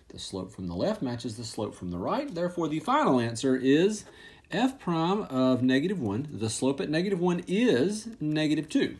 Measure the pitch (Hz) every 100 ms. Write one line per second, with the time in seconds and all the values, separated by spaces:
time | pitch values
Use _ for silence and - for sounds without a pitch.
0 | - - - 87 - - 90 87 170 -
1 | 131 120 123 110 113 - 101 - 90 87
2 | 123 226 285 170 175 175 156 156 233 294
3 | 226 127 117 117 135 131 131 147 202 214
4 | - - - - - 185 262 - 185 165
5 | 165 208 - 131 131 123 127 131 180 190
6 | 107 107 151 101 110 - 131 139 - 156
7 | 196 180 180 170 - 196 240 123 175 214
8 | 226 - 151 156 151 156 151 277 -